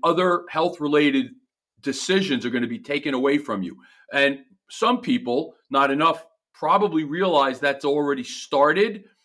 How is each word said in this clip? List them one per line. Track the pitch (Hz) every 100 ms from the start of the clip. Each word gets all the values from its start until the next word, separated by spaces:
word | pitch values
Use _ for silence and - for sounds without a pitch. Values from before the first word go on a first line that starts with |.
other | 165 170 180 175 -
health-related | 156 170 170 147 147 147 135 120 - _ _ _ _
decisions | 139 131 - 190 190 127 120
are |
gonna | 120 120
be | 117
taken | - 147 147
away | 131 135 147
from | 147 104
you. | 87 - _ _ -
And | 139 139 139 - _ _
some | - 226 240
people, | - 123 123 127 160 - -
not | 139 139
enough, | 139 160 156 - _ _
probably | - 156 190 202 160
realize | 151 165 190 151 135 127
that's | 139 139 147
already | 147 143 139
started | 123 - - 139 147 175 226 208 - _